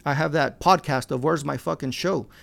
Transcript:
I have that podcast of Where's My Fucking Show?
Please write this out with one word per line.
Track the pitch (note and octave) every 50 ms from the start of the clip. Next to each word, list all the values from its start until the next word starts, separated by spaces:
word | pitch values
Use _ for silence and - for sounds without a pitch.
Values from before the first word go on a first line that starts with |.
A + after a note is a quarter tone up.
| -
I | D3 C#3
have | D3 D#3 D3+
that | C#3+ D#3+ C#3 - - -
podcast | - F3+ F#3+ - - - C#3 C3 - -
of | C#3 B2+ B2+
Where's | D#3 E3 D#3 D3
My | C#3+ C#3
Fucking | A#2+ - E3 E3 - - C3
Show? | - - - F3+ G3 C#3+ - - - -